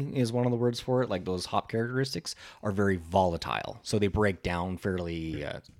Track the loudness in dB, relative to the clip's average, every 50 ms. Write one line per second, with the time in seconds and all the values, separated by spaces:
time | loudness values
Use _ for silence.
0 | 0 -2 0 0 2 2 2 2 2 2 2 2 2 2 0 0 -2 0 2 2
1 | 2 2 0 -2 -2 -2 -2 -2 -2 -2 -2 -2 -2 0 -2 -2 -2 0 0 -2
2 | -2 -2 -4 -6 -8 -8 -10 -10 -12 -20 -14 -6 -4 -2 2 4 4 4 4 2
3 | 0 2 4 4 4 4 2 0 -2 -2 -2 -2 -4 -6 -10 -10 -6 -2 0 2
4 | 2 2 2 4 2 2 2 0 -2 -2 0 0 0 -2 -4 -4 -2 -2 -2 -2
5 | -2 -2 -4 -4 -4 -4 -4 -6 -6 -8 -8 -10 -14 -18 -20